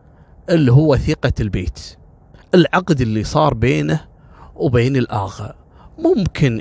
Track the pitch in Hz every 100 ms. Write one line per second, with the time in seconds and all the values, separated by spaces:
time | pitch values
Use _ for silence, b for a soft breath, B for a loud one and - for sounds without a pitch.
0 | b b b - - 170 135 127 156 123
1 | - 156 131 - 107 95 87 - - -
2 | - _ _ b _ 180 160 160 185 143
3 | 117 110 101 151 151 120 117 151 147 160
4 | - B B B B - 165 120 120 135
5 | 120 117 98 - 101 - _ b b -
6 | 330 349 180 - 143 113